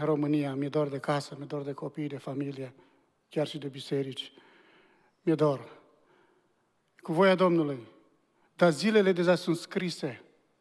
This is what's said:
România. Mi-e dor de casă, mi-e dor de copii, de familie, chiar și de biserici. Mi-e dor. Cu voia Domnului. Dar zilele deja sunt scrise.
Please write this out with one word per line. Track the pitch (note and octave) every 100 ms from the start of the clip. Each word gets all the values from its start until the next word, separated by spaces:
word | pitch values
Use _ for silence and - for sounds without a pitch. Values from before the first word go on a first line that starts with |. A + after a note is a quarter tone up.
România. | D3+ D3 D3 D3+ C#3+
Mi-e | C3+ C#3+
dor | D3+ D3
de | C3+
casă, | D3 C#3+ - C3+
mi-e | C#3
dor | D3
de | C#3
copii, | C#3 D3 - D3
de | C#3
familie, | - C3+ C#3 C3+ B2+ - _ _ _ _ _
chiar | D#3+ C#3+
și | D#3
de | C#3+
biserici. | C3+ - C#3 C3+ B2+ - - _ _ _ _ _ _ _ _
Mi-e | -
dor. | D#3 D3+ C3 - - _ _ _ _ _ _ _ _ _ _ _ _
Cu | -
voia | D#3+ G3
Domnului. | F3+ F#3 E3+ D3 C3 A2+ - _ _ _ _ _ -
Dar | F3
zilele | C#3+ G3+ G#3+ F#3+
deja | F3+ F3
sunt | F3 - E3
scrise. | - F#3+ F3 - D3 A2+ - _ _ _